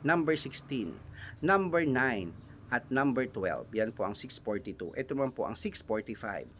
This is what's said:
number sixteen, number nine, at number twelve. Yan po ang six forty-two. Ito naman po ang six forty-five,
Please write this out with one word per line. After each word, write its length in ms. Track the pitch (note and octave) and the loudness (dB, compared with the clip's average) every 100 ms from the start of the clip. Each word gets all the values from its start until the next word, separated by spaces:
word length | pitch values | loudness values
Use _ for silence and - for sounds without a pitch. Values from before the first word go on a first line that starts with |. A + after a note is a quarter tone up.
| D3 | 2
number 320 | E3+ D#3 D3+ | 4 4 2
sixteen, 560 | C3+ - - C3 F2+ - - - - - | 0 -4 -4 -4 -4 -6 -14 -14 -14 -2
number 400 | D#3+ G3 F#3 E3+ | 4 4 6 4
nine, 480 | D#3 B2+ C3 G#2+ F2 - - - - | 4 4 4 2 -2 -8 -16 -18 -2
at 160 | B2 - | -2 2
number 320 | C3 C#3 B2+ B2 | 2 4 2 0
twelve. 400 | A2 F#2 C2+ - | 0 0 0 -2
Yan 160 | G#2+ A2 | 0 0
po 160 | A2 G2 | 0 -2
ang 80 | |
six 240 | G#2 C3 - | -2 -6 -6
forty-two. 560 | - G#2 G2 F#2 F2 | -4 -4 -4 -6 -6
Ito 240 | - C3 C#3 | -6 -4 0
naman 160 | C3+ | 0
po 160 | - - | 0 -4
ang 80 | A#2 | -2
six 240 | G#3 - | -4 -4
forty-five, 640 | - A2 A2 G#2+ A2 F2+ - | -2 -2 -2 -6 -6 -6 -8